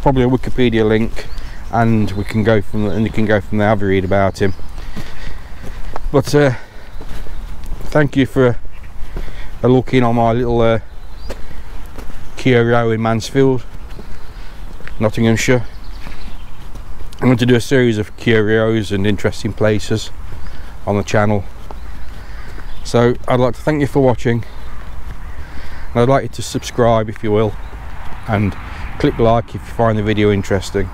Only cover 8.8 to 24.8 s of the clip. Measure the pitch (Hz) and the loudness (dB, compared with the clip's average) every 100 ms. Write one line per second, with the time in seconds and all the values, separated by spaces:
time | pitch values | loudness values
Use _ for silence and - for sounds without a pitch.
8.8 | - - - - - - - - 120 127 | -6 -4 -2 -2 -2 0 -2 0 2 2
9.8 | 117 131 120 120 117 117 123 117 117 113 | 2 2 2 2 2 2 0 2 4 2
10.8 | - - - - - - - - - - | -2 -8 -8 -6 -6 -2 0 0 -2 -4
11.8 | - - - - - - 131 120 117 120 | -4 -4 -2 0 0 0 2 4 4 2
12.8 | 117 113 113 113 - 135 135 131 - - | 2 0 0 -2 0 2 4 2 -2 -8
13.8 | - - - - - - - - - - | -8 -8 -2 -2 -2 -6 -8 -8 -8 -4
14.8 | - - 110 - 113 113 - 127 113 - | -2 0 0 2 2 2 2 2 0 -4
15.8 | - - - - - - - - - - | -6 -6 -2 -2 0 -2 -2 -4 -4 -8
16.8 | - - - - 123 123 123 123 - 135 | -4 -2 -2 0 2 4 4 2 4 2
17.8 | 123 104 104 - - 110 104 113 110 113 | 2 0 -4 -4 2 4 4 2 2 0
18.8 | 98 101 101 98 107 - 110 - 107 107 | 0 0 2 2 0 0 -4 0 2 2
19.8 | - 110 - - - - - - - - | 0 -2 -2 -4 -4 -2 0 0 -4 -4
20.8 | - 101 95 113 104 104 92 - - - | -2 -2 2 2 2 0 -2 -8 -8 -6
21.8 | - - - - - - - - - - | -6 -2 -2 -4 -8 -8 -6 -6 -2 -2
22.8 | - 120 120 120 - 123 123 - - 151 | 2 2 2 2 0 2 2 0 -2 0
23.8 | 139 143 131 117 123 117 - - - - | 0 4 4 4 0 0 -2 -6 -4 -4